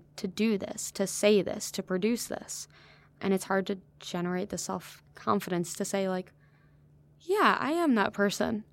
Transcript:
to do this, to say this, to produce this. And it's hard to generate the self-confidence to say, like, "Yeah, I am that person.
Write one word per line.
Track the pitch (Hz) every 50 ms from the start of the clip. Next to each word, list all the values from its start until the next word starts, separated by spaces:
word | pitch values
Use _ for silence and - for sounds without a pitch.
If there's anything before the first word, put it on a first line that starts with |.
| - - -
to | - -
do | 190 - - 214 226 214
this, | 196 202 - - - - -
to | - - 196
say | 185 - - - 208 214 196
this, | 170 - - 214 - -
to | - - 185
produce | - 185 185 185 220 240 226 -
this. | - - - - - - - - - - - - - - - - _ _ -
And | - 196 196
it's | 190 -
hard | - 190 190 185
to | - 202 185 - _ _ -
generate | - - - 175 175 175 180 185 208 202
the | -
self-confidence | 175 - - 190 180 - - - - _ - - - - 220 208 202 - - 185 175 175 - -
to | - 202
say, | - - 196 196 185
like, | 185 185 185 - - _ _ _ _ _ _ _ _ _ _ _ _ _ _ _ _ _
"Yeah, | - 339 381 427 330 220 190 -
I | - 262
am | 320 349 339 302 240
that | 214 196 - -
person. | - 202 202 202 - 208 - 220 208 - _